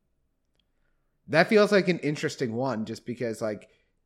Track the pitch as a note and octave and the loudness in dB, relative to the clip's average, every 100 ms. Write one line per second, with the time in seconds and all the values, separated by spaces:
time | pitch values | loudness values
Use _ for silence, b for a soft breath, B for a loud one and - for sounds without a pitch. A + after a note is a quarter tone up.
0 | _ _ _ _ _ _ _ _ _ _ | _ _ _ _ _ _ _ _ _ _
1 | _ _ - D3 F3+ G#3+ G3+ G3+ F3+ E3 | _ _ -2 0 4 4 6 4 2 0
2 | C#3+ D3 D3+ - B2+ A2+ C3+ A2 G#2+ A2 | -2 -4 -6 -4 -4 -2 -4 -4 -6 -8
3 | - A2+ A#2+ G#2+ A2 G#2 - _ _ _ | -10 -6 -6 -4 -6 -8 -14 _ _ _